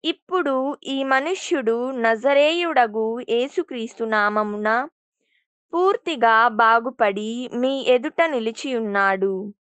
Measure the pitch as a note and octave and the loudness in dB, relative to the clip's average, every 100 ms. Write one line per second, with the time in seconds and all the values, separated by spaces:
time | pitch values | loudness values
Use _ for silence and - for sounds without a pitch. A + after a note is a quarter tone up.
0 | D#4+ E4 _ F4+ C#4+ C4 C4+ C#4+ - C4+ | -6 -8 _ -2 0 -2 -2 -6 -6 -4
1 | C4+ C4+ D4 F#4 - D#4 A3 A#3 B3+ C4 | 0 0 0 -6 -2 -2 0 -2 -4 -2
2 | A3+ A3+ B3+ C#4 D4 E4+ F4 C4+ A#3 A3 | 0 2 2 4 4 2 0 2 2 0
3 | A3 A#3 B3 A#3 C4+ - - B3+ A3+ - | -4 -4 -2 -2 -2 -4 -6 -8 -8 -8
4 | A3+ G#3+ G#3 G#3 G#3+ G#3 G#3+ A3+ C#4+ _ | -2 0 2 0 -2 -2 -2 -2 -4 _
5 | _ _ _ _ _ _ _ E4+ F#4+ A4+ | _ _ _ _ _ _ _ 0 2 0
6 | - C#4+ A3+ A3 A#3+ A3 A3+ A#3 A#3+ A#3+ | -4 2 4 6 4 4 4 4 0 0
7 | G#3+ G3+ G#3+ A#3 B3+ A#3+ B3+ C4+ B3 B3 | 0 0 -6 -8 -8 -2 -2 0 2 2
8 | D4 - E4 C4 A3 A3+ C#4+ B3 A3 G3+ | 2 0 0 0 -4 -6 -6 -4 -2 0
9 | G3 G3 F#3+ F#3+ G3+ - | 2 2 0 -2 -8 -14